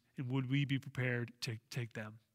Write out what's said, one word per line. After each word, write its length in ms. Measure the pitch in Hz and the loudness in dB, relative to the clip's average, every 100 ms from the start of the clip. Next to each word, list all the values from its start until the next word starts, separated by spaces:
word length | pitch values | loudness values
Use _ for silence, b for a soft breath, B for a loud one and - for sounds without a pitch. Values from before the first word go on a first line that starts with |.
| _ - | _ -6
and 120 | 123 | 0
would 180 | 135 127 | 2 4
we 140 | 139 | 4
be 140 | 139 135 | 4 2
prepared 540 | 135 135 127 120 117 - | 0 -2 0 0 -2 -6
to 160 | - 110 - | -4 -6 -4
take 220 | 131 113 | -6 -4
them? 220 | 120 107 110 _ | -6 -8 -12 _